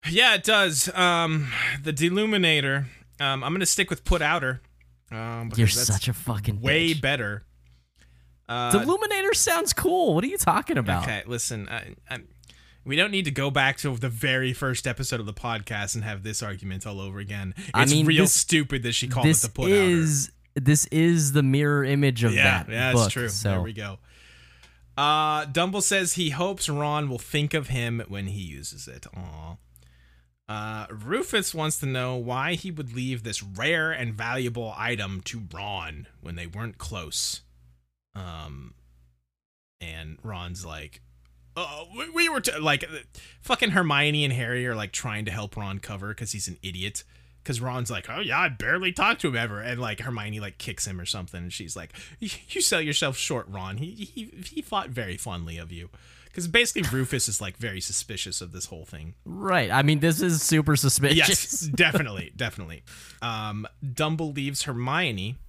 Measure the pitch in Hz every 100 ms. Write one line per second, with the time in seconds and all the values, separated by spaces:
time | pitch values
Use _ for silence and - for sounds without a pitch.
0 | 151 175 247 208 190 214 190 151 185 185
1 | 180 170 165 160 139 117 - 139 143 147
2 | 165 185 214 208 175 156 135 139 135 -
3 | - - 143 135 131 180 180 - 190 165
4 | - 175 147 170 131 127 - _ _ _
5 | _ 113 113 117 117 113 110 113 120 98
6 | - 120 - 110 104 104 123 151 165 156
7 | 135 143 104 104 - _ _ _ _ _
8 | _ _ _ _ - 117 123 196 240 381
9 | 427 403 392 440 - 339 330 - 359 359
10 | 320 - 247 392 - 302 - 320 107 90
11 | 87 104 107 120 - 113 101 117 - -
12 | - 123 - - - - - - 131 143
13 | 202 196 165 139 139 139 135 135 147 123
14 | 131 113 139 131 131 127 139 123 - 120
15 | 131 120 107 107 123 113 101 107 101 117
16 | 107 101 101 107 104 101 98 92 107 98
17 | 98 98 101 101 95 - - 107 127 151
18 | 156 156 185 - - 165 143 135 120 113
19 | 123 127 135 160 123 - 175 202 185 175
20 | 160 143 131 _ _ - 135 147 - 156
21 | 165 170 147 139 135 135 147 147 135 139
22 | 143 123 117 107 135 98 80 110 127 123
23 | 107 127 117 101 107 95 90 110 101 98
24 | - - - - - - - _ - -
25 | 147 151 151 151 151 139 180 196 - 196
26 | 180 - 165 139 180 190 - 147 147 151
27 | 147 123 - 151 147 160 135 127 120 117
28 | 110 98 98 101 90 69 71 - - 62
29 | - - 92 76 80 85 _ - - _
30 | _ _ _ _ _ 107 107 110 107 107
31 | 110 226 359 220 190 165 156 151 139 131
32 | 127 127 120 123 143 170 190 160 131 120
33 | 127 127 110 101 101 95 135 165 160 156
34 | 120 107 113 127 123 120 113 73 113 120
35 | 98 95 - 117 98 - 101 98 82 78
36 | - - - 85 85 92 113 101 - 104
37 | 78 - - - _ _ _ _ _ _
38 | _ 98 90 82 78 67 64 _ _ _
39 | _ _ _ _ _ _ _ _ 85 80
40 | 78 80 110 95 87 87 92 78 76 -
41 | - _ _ _ _ - 170 147 170 214
42 | 320 330 339 294 - 151 156 143 - 156
43 | - - - - - 247 233 190 170 143
44 | 147 147 147 123 117 123 123 113 104 -
45 | 127 107 107 95 104 - 101 98 - 101
46 | 98 107 110 104 98 90 95 87 95 -
47 | - - - _ - 120 127 127 117 110
48 | - 127 202 131 180 117 110 170 185 180
49 | 196 226 156 120 117 101 113 123 120 104
50 | 120 120 104 107 101 - - 98 - 92
51 | 87 107 90 90 87 - 87 92 80 -
52 | - - 214 - - - - 185 156 147
53 | 147 131 - 131 - 95 92 104 156 214
54 | 202 - 220 - 180 - - 208 - 123
55 | 104 85 - 87 85 82 85 87 85 -
56 | - - - - 170 220 240 - 156 127
57 | 127 131 - 104 98 - 113 95 - -
58 | - 101 - 90 90 92 - 85 80 76
59 | 78 - - 180 202 180 110 120 143 151
60 | 160 156 175 165 - 156 151 143 139 -
61 | 139 156 147 190 - - 160 127 170 147
62 | 135 98 87 - 120 - 85 78 - -
63 | - - 117 110 107 104 107 _ 139 123
64 | 156 160 160 139 139 139 - 120 123 151
65 | 175 104 98 127